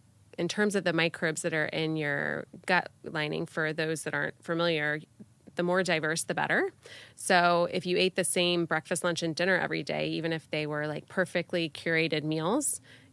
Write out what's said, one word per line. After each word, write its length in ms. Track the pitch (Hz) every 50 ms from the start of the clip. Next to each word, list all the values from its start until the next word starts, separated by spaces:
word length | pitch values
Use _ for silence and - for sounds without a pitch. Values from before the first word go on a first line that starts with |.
| _ _ _ _ _ - - -
in 80 | 170
terms 280 | 165 - - 208 214 196
of 80 | 196 180
the 100 | 175 170
microbes 500 | 165 165 170 - - 175 160 160 - -
that 100 | 165 160
are 140 | 156 151
in 280 | - - 160 160 156 160
your 520 | 156 151 143 143 143 - - 73 - - - - 175 -
gut 240 | - 185 175 - - - _ -
lining, 420 | - - 156 151 151 160 160 165
for 260 | - - 170 156 156
those 320 | 156 165 160 160 160 151 -
that 120 | 156 147
aren't 280 | 143 147 - - - -
familiar, 560 | - 170 165 170 170 160 151 147 151 151 156 - - _ - - - _ _ _ - -
the 80 | - 175
more 200 | 175 180 185 185
diverse, 400 | 180 170 160 156 151 165 160 -
the 100 | - 165
better. 380 | 160 147 147 165 240 381 381 - _ - - - - - - -
So 520 | - - - 190 175 175 175 175 170 175 -
if 140 | - 185 -
you 120 | 180 180
ate 180 | 175 185 185 -
the 80 | 196 170
same 420 | - - 185 175 175 175 170 170
breakfast, 380 | - 165 156 - - 180 - -
lunch, 180 | 175 165 -
and 140 | 170 165 151
dinner 220 | 170 175 190 185
every 260 | 165 156 151 160 165 151
day, 240 | 151 151 151 156
even 260 | 156 160 165 156 165 165
if 160 | 160 - -
they 160 | 160 151 151
were, 220 | 147 151 147 151
like, 200 | 151 147 143 -
perfectly 640 | - - 190 180 - - 175 170 - 180 175 165 156
curated 540 | - - - 170 165 160 165 156 156 151 147
meals, 580 | 156 156 160 156 180 233 302 277 - - - - - - - - -